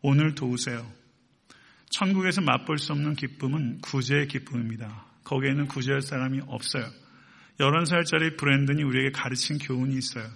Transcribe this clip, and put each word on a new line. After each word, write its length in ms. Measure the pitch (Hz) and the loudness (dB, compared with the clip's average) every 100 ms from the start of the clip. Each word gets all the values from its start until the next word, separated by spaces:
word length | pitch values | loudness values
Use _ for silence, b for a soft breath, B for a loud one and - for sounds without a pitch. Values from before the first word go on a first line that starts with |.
오늘 340 | 143 139 156 | 6 4 4
도우세요. 500 | 143 127 123 120 120 117 - _ _ _ _ _ B B B B | 0 -2 -2 -4 -6 -10 -18 _ _ _ _ _ B B B B
천국에서 500 | - 190 190 185 185 | 0 2 4 2 2
맛볼 380 | 160 127 - 151 | 4 2 2 -4
수 140 | - | -2
없는 220 | 147 147 | -2 -2
기쁨은 680 | 147 135 - 135 147 131 110 | -2 -6 -4 -2 0 -2 -4
구제의 480 | - 139 120 143 143 | -4 -2 2 2 2
기쁨입니다. 800 | 139 - 123 113 113 113 107 - _ | -4 -6 -6 -4 -6 -10 -14 -18 _
거기에는 420 | - 135 135 139 143 | -4 0 0 0 -2
구제할 360 | - 131 139 | -4 -2 -2
사람이 380 | 135 139 131 135 135 | -2 -4 -2 -4 -6
없어요. 380 | 120 - 131 120 - B B B B B _ | -8 -6 -6 -6 -12 B B B B B _
열한 240 | 139 151 | 4 4
살짜리 520 | 170 170 170 160 160 160 | 4 2 2 2 2 0
브랜든이 460 | 143 139 139 143 | 4 4 4 2
우리에게 280 | 143 127 135 | 2 2 0
가르친 460 | 135 131 123 - 147 | -2 -6 -4 -4 -4
교훈이 380 | - 127 131 135 | -4 -2 0 -2
있어요. 300 | 127 117 110 | -4 -8 -10